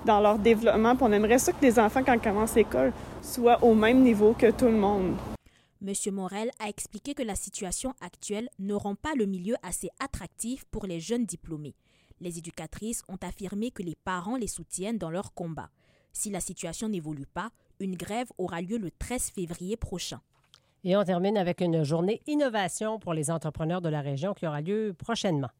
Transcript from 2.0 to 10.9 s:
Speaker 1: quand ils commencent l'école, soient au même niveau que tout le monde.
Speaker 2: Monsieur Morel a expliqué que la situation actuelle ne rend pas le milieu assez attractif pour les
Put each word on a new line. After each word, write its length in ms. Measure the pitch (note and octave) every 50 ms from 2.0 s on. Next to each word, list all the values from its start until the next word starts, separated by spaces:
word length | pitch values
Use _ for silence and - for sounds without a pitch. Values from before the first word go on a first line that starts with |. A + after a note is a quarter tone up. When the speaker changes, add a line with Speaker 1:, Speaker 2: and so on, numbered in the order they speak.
| C4
Speaker 1:
quand 100 | - B3
ils 60 | A3+
commencent 340 | - A3+ F#3+ G#3 A3 A3 -
l'école, 380 | A#3+ G#3 - - B3 C4 C4 - - - - - -
soient 420 | - - - C4 A#3 A#3 A#3+ - -
au 100 | A#3+ A3
même 280 | A3 G#3+ A3 B3 C4
niveau 320 | C4 B3 A3+ G3+ G#3+ G#3+ A#3+
que 160 | - - A3
tout 160 | A3+ - B3+
le 100 | A#3+ A3
monde. 400 | A3 G3 G3+ G#3 G3 F#3 F3 - F#3+ - - A3 - _ _ _ _ _ _ _ _
Speaker 2:
Monsieur 320 | G3+ F#3+ G3+ - - G#3
Morel 380 | F#3+ G3 F#3+ F3+ G3 G#3 A3 A#3+ - -
a 80 | A3 G#3
expliqué 460 | G3+ - - - - G#3 _ C#4 C#4+
que 80 | -
la 120 | B3+ A3 G3
situation 600 | - - G3 - - G3+ F3+ E3 - - D#3+ D#3+ _
actuelle 480 | - F3 - _ - - G3+ G#3 A#3+ B3+ _ -
ne 160 | F#3+ G3 G3+
rend 200 | G3+ - G3+ G3+
pas 200 | - - D4+ D#4
le 80 | C4 G#3
milieu 320 | G3 F#3+ F#3 F3 G#3 A#3+ -
assez 260 | - F#3 E3 - - G#3 _ _
attractif 680 | C4 C#4 - - G3 - _ - - A3+ B3+ C4+ -
pour 180 | _ - A3 G3+
les 160 | F#3+